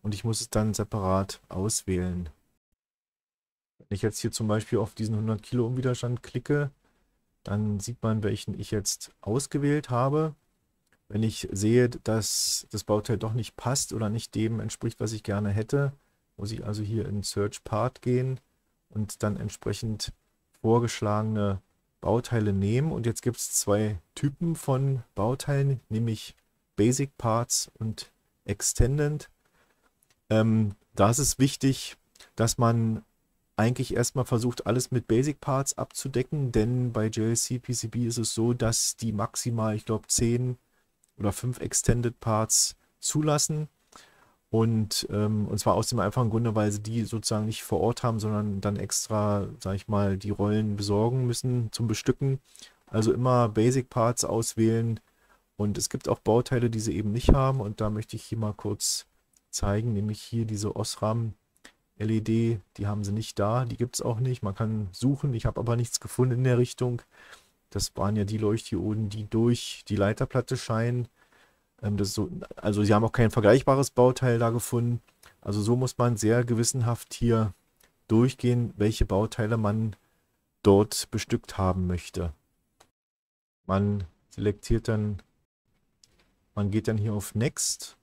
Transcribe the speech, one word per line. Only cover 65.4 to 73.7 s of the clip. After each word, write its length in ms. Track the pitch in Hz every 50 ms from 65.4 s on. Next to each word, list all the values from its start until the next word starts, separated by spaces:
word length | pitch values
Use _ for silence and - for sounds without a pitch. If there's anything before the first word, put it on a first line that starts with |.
| -
habe 140 | 113 - -
aber 160 | 110 117 120
nichts 240 | 120 120 - - -
gefunden 340 | - - - - 127 131 120
in 80 | 120
der 160 | 131 139 123 120
Richtung. 440 | 123 - - - 127 123 120 117 - _ _ - - - - - _ _ _ _ _ _ -
Das 220 | 101 - - _
waren 180 | - - 101 107
ja 100 | 107 101
die 140 | 98 110 107
Leuchtdioden, 720 | 110 104 107 110 - - - 87 92 107 107 110 110 101
die 200 | 101 110 107 104
durch 540 | - 110 113 120 123 - - - - - - -
die 80 | 107
Leiterplatte 600 | 98 101 101 107 - 135 - - 131 117 - 131
scheinen. 520 | 120 - - 117 110 113 120 120 123 120 - _ _ _ _ _ _ _ _ _ _ _ _ _ _
Ähm, 140 | - 104 104
das 120 | 98 101 95
ist 60 | -
so, 160 | - 80 - - 62 - - -
also 280 | - - 104 104 104 107
sie 100 | 104 110
haben 100 | 104 113
auch 80 | 110
kein 180 | - - 117 107
vergleichbares 600 | - 123 104 101 117 135 - -